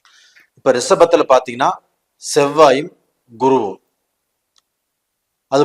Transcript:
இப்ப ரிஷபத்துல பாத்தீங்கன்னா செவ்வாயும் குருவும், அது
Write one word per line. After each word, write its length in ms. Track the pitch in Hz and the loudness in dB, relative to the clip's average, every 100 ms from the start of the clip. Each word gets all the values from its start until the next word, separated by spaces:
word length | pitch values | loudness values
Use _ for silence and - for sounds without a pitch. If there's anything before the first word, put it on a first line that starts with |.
| _ _ _ _ _ _ | _ _ _ _ _ _
இப்ப 160 | 139 123 | -2 -2
ரிஷபத்துல 460 | 120 180 170 156 139 | 0 2 2 2 2
பாத்தீங்கன்னா 380 | 127 - 120 156 185 _ _ _ _ | 0 0 -6 -4 -6 _ _ _ _
செவ்வாயும் 680 | - 147 143 147 147 135 175 _ _ _ _ 113 | -6 -2 0 2 2 2 -4 _ _ _ _ -4
குருவும், 360 | 131 131 101 95 _ _ _ _ _ _ _ _ _ _ _ _ _ _ _ _ - | -2 -2 -4 -12 _ _ _ _ _ _ _ _ _ _ _ _ _ _ _ _ -6
அது 100 | 139 | -2